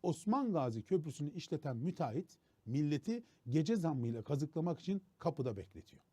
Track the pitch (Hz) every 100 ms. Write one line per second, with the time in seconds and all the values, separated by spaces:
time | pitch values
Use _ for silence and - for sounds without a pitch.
0 | 180 151 214 254 254 170 127 113 - 185
1 | 156 135 147 170 - 147 139 117 156 175
2 | 139 120 - - _ _ - 131 147 147
3 | - 233 - _ 120 147 151 226 165 135
4 | 117 117 - 143 151 160 165 165 - 196
5 | - _ 170 - 127 98 92 - - -
6 | _